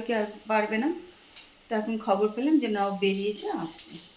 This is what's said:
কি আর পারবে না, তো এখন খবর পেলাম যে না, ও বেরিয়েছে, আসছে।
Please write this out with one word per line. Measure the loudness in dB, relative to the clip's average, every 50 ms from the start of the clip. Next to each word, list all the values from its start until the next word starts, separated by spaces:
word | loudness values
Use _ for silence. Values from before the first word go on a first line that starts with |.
| 0
কি | 0 0 0
আর | 0 -2 -6 -10 -4 0
পারবে | 2 2 2 2 0 0 0
না, | 0 -2 -4 -8 -16 -20 -20 -20 -20 -20 -20 -20 -20 -20 -20 _
তো | -2 -2 -2
এখন | 0 -2 -4 -2 0
খবর | 2 2 4 2 2 0
পেলাম | 0 2 4 4 4 4
যে | 2 0
না, | 0 0
ও | 0 0 2 2
বেরিয়েছে, | 2 2 2 0 -2 -2 -2 -4 -4 -4 -4 -4
আসছে। | -4 -6 -6 -6 -6 -10 -14 -16 -20 -20